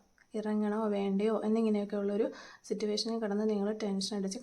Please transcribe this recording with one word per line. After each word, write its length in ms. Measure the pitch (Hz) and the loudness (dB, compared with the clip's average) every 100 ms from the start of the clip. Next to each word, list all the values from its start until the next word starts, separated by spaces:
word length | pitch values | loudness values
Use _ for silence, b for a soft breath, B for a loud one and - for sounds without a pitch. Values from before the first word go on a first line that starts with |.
| _ _ _ | _ _ _
ഇറങ്ങണോ 540 | 220 208 214 208 214 220 | -6 -2 0 0 0 0
വേണ്ടയോ 540 | 202 196 196 220 214 | 0 2 2 2 2
എന്നിങ്ങനെയൊക്കെ 520 | 214 220 220 208 202 208 | 2 4 4 2 0 -2
ഉള്ളൊരു 340 | 202 208 233 B B B | 0 2 0 B B B
സിറ്റുവേഷനിൽ 540 | - 196 208 214 226 226 | -6 -2 0 0 -2 -2
കിടന്ന് 300 | 214 202 214 | 0 0 2
നിങ്ങൾ 280 | 208 202 214 | 2 0 0
ടെൻഷൻ 340 | 208 196 196 208 | -2 -2 -2 -2
അടിച്ച് 220 | 190 247 | -2 -4